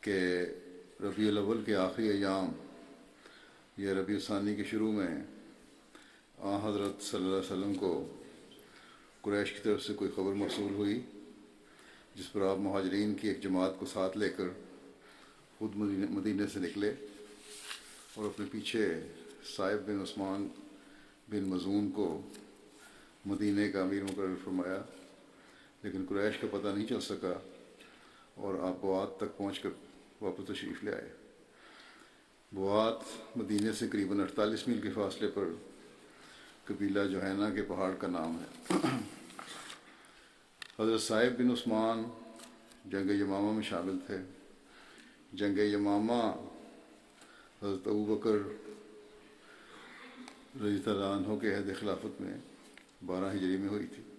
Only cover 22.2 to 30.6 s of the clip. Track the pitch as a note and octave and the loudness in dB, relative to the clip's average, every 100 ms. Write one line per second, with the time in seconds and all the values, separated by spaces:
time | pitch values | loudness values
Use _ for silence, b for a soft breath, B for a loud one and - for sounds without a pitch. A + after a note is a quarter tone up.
22.2 | - - - - - B B B B B | -6 -14 -18 -20 -20 B B B B B
23.2 | G2+ G2 G#2 G2+ G#2 F#2+ F#2 G2 G2 F#2+ | -4 0 2 4 4 4 2 2 0 -2
24.2 | F#2+ F2+ F#2 F#2 F2+ F#2+ - - B B | -2 -2 -2 -2 0 -2 -6 -16 B B
25.2 | B B B B B B G#2 F#2+ F#2 G2+ | B B B B B B -6 -4 -2 2
26.2 | G#2 G#2+ G#2+ G2+ G2+ G2 A2+ A#2 - F#2+ | 2 2 -2 -2 0 0 0 -2 -2 -4
27.2 | F#2+ F2 - - - - B B B B | -2 -4 -6 -18 -20 -20 B B B B
28.2 | B - G2+ F#2+ F2+ F2+ G2 F#2+ F#2+ - | B -10 -4 -2 -2 -2 2 2 2 -2
29.2 | G#2 - G2+ F#2+ G2 F2 - - - - | -6 -2 -4 -2 -6 -6 -14 -20 -20 -6
30.2 | G2+ F2 F#2+ G2 | -4 -4 -6 -6